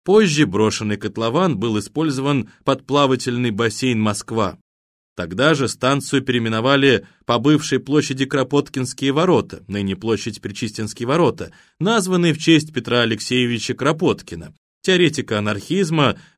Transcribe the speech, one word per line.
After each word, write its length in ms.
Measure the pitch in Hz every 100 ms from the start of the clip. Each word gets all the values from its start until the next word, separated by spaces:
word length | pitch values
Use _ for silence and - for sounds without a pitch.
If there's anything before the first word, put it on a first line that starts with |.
Позже 420 | - 208 214 147 147
брошенный 500 | 101 110 - 107 104
котлован 600 | 104 110 113 143 185 101
был 180 | 117 104
использован 720 | - 147 160 135 139 139 107 _
под 220 | - 135 -
плавательный 640 | 143 135 131 127 120 123
бассейн 500 | 104 113 - 131 113
"Москва". 580 | 107 101 - 113 95 - _ _ _ _ _ -
Тогда 360 | 85 92 147
же 160 | 151 120
станцию 540 | - 127 139 139 139
переименовали 840 | 131 123 113 110 127 139 139 104 - _ -
по 120 | 120
бывшей 400 | 139 151 - 135
площади 460 | - 147 - 131
Кропоткинские 880 | 135 139 131 143 147 135 123 - 139
ворота, 500 | 139 185 131 - - -
ныне 260 | 101 98
площадь 460 | 95 113 104 117 107
Причистинские 680 | 98 101 110 - 107 - 120
ворота, 440 | 160 139 85 82 - _ _
названные 540 | 185 226 185 180 170
в 60 | 156
честь 340 | 160 156 156
Петра 300 | - 117 120
Алексеевича 720 | 117 104 - 127 120 117 -
Кропоткина, 800 | - 135 156 165 101 - 85 76 - _ _
теоретика 580 | - 180 175 160 - 107
анархизма, 800 | 104 101 - 185 160 160 127 87 -